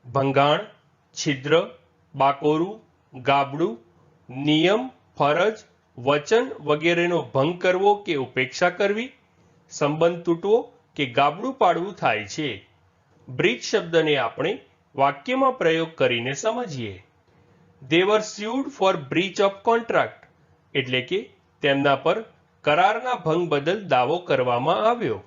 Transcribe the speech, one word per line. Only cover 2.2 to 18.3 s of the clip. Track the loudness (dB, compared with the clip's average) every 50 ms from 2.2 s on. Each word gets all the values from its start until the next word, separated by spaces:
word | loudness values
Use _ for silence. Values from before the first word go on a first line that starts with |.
| 0 0 2 2 0 0 0 0 -2 -4 -6 -14 _ _ _ _ _ _ -20 -6
ગાબડું, | -2 2 2 2 2 0 -2 -4 -4 -4 -4 -10 _ _ _ _ _ _ _ _ _ -16
નિયમ, | -12 -4 0 2 2 4 4 2 2 0 -2 -6 -12 _ _ _ _ 0
ફરજ, | 0 2 2 2 0 0 -2 -4 -16 _ _ _ _ _ _ -6
વચન | -2 0 0 0 2 2 2 2 2 0 -8 -10
વગેરેનો | -2 -2 -2 2 2 0 2 2 0 0 0 -2 -2 -2 0
ભંગ | 0 0 0 -2 0
કરવો | 0 0 2 4 4 2 2
કે | 2 -2 -4 -4
ઉપેક્ષા | -4 -4 -4 -2 -4 -4 -4 0 0 0 0
કરવી, | 2 0 -2 0 0 -2 -4 -8 -12 _ _ _ _ _ _ _ _ _ _ _
સંબંધ | -4 -2 -2 -2 2 2 2 2 2 0 -2
તૂટવો | -2 -2 0 2 2 2 2 2 -4 _ _ _ _ _
કે | -4 -4
ગાબડું | -2 2 2 2 2 2 -2 -6 -8
પાડવું | 0 2 2 2 2 2 -2 -6 -8
થાય | -2 -2 -2 0 -2 -4
છે. | -8 -8 -6 -6 -6 -8 -10 -16 _ _ _ _ _ _ _ _ _ _ _ _ -14
બ્રીચ | -6 0 0 0 0 -2
શબ્દને | -6 -2 -2 -2 -2 0 0 2 2 2 0
આપણે | 0 0 -4 -4 -4 -4 -4 -4 -6 -10 _ _ _ _ _ _
વાક્યમાં | 0 0 0 0 -4 -6 -4 0 2 2 2 0 2
પ્રયોગ | 2 2 2 2 0 -4 0
કરીને | 0 2 2 2 0 -2 -4
સમજીએ. | -6 -2 -2 -2 -2 -2 -6 -8 -8 -8 -8 -8 -10 -14 -20 _ _ _ _ _ _ _ _ _ _ _ _ _ _ _ -4 0
They | 2 2
were | 4 4 2 2
sued | 0 -2